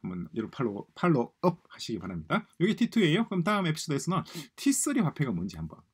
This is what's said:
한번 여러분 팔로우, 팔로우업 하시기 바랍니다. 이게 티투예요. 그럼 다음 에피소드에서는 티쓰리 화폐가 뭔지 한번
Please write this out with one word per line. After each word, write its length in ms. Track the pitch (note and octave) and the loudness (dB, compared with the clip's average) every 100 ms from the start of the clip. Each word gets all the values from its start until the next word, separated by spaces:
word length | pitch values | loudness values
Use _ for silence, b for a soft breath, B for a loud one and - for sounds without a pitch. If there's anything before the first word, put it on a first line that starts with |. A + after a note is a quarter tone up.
한번 280 | G2 F2+ E2+ | -8 -8 -8
여러분 160 | A2 G#2+ | -6 -6
팔로우, 360 | - A#2+ G2+ - - | -4 -4 -4 -12 -2
팔로우업 640 | F3+ D3 A#2 _ F3+ F3 _ | 2 4 2 _ 0 0 _
하시기 320 | - - G#2+ | -14 -8 -8
바랍니다. 480 | F#2 F2 D#2 G3+ - _ | -6 -8 -2 -2 -2 _
이게 160 | F#3 | 0
티투예요. 540 | G#3 A#3 A#3 F3 E3+ A3+ | 2 0 4 4 4 2
그럼 160 | F#3 | 0
다음 220 | E3+ G#3 F3+ | 2 2 2
에피소드에서는 580 | D#3 - C#3 - F#3 - F3 C#3+ - | -2 -2 -2 0 -2 -2 -10 -14 -2
티쓰리 440 | C#4 C4+ - C4+ | 0 2 2 2
화폐가 300 | E3+ - C#3 | 2 2 -2
뭔지 260 | F2+ F#2 E2 | 0 -4 -6
한번 220 | D#2+ - - | -10 -10 -20